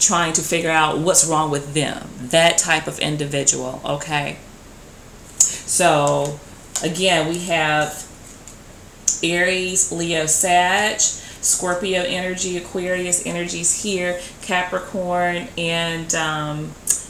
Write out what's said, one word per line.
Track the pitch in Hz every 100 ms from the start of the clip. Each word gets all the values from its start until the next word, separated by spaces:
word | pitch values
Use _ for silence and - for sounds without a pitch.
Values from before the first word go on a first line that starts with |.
trying | - 180 165
to | 160
figure | 156 170 165
out | 160 156 143
what's | 165 165 160
wrong | 156 156
with | 143 143
them. | 143 135 - - -
That | 123 165 170 -
type | - 160 156
of | -
individual, | 143 151 143 143 135 135 127 135
okay? | - 143 151 147 143 151 - - - - - - - - - -
So, | - - - - 175 151 143 143 143 147 - - - -
again, | 160 165 190 170 156
we | 170
have | 180 165 156 151 147 - - - - - - - - - - - - -
Aries, | 170 175 185 185 185 185 -
Leo, | 170 170 165 156
Sag, | - 190 175 180 196 214 -
Scorpio | - - - - - - 180 175 190 185
energy, | 180 180 185 185 185 180
Aquarius | 175 190 180 180 180 175 170
energies | 170 175 170 170 -
here, | 214 185 180 175 - -
Capricorn, | - 185 180 185 - 196 180 180 175 175 - -
and, | 170 165 170 165 165
um, | 165 156 156 151 151 156 - - - -